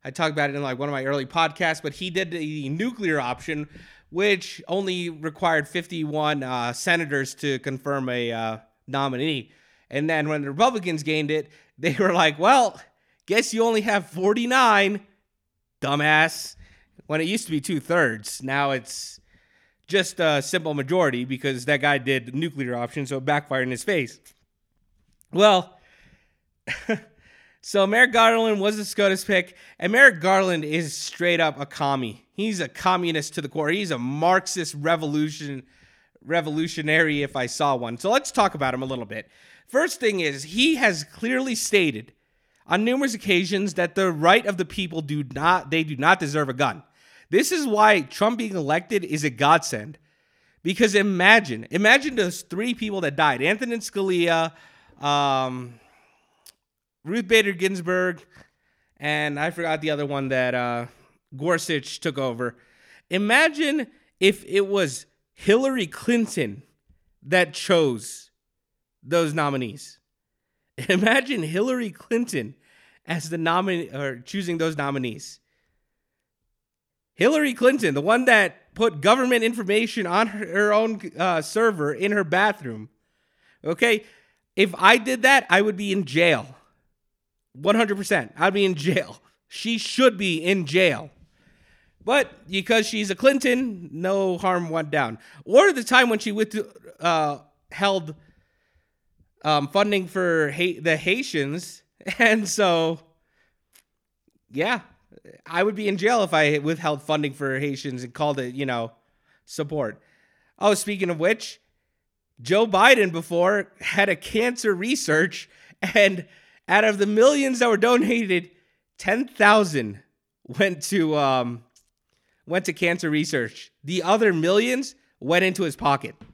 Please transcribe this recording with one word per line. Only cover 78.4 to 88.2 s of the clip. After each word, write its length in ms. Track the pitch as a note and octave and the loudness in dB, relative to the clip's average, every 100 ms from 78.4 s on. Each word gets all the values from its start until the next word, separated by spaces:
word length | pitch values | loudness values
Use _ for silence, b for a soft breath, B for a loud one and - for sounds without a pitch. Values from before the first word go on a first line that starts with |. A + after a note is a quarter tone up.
| F#3 - _ | 4 -2 _
put 260 | - A3+ D3+ | -2 -2 2
government 440 | F3 B3 B3+ A#3+ | 4 4 4 2
information 640 | A3 A#3+ F#3+ G#3+ A3+ - F3+ | 0 -2 0 0 0 -4 0
on 180 | F#3 A3+ | 0 0
her, 180 | G#3 | -4
her 280 | F#3+ F3+ G#3 | -4 0 2
own, 280 | G#3 A3+ G#3+ F#3+ B2+ | 4 2 -4 -10 -2
uh, 240 | F3+ E3 | 0 0
server 540 | D3+ G#3+ A3+ F#3 D3 | -2 0 2 2 -4
in 160 | C3+ G3 | -2 0
her 140 | G#3+ | 0
bathroom. 640 | E3+ F3+ G#3 G3+ C3 A2 G#2+ _ _ _ _ _ _ _ | 2 2 2 0 -8 -10 -14 _ _ _ _ _ _ _
Okay, 400 | D3 E3+ A#3+ G#3+ b b b b b - | -6 0 2 2 b b b b b 0
if 180 | G3 E3+ | 0 6
I 200 | F#3+ B3 | 6 6
did 260 | G#3+ B3+ | 4 0
that, 240 | C4 C4+ C4 | 4 4 4
I 140 | F3+ | 2
would 140 | G#3+ F#3+ | 2 -2
be 160 | G#3 | -2
in 120 | G3 | -2
jail. 420 | D3+ C#3+ E3+ C3+ A#2 - _ _ _ _ _ _ _ _ _ | 0 2 2 2 -2 -18 _ _ _ _ _ _ _ _ _
One 240 | B2+ D#3+ A3 | -4 0 2
hundred 200 | A3 G3+ | 2 -2
percent, 380 | G3 F#3 | 0 -2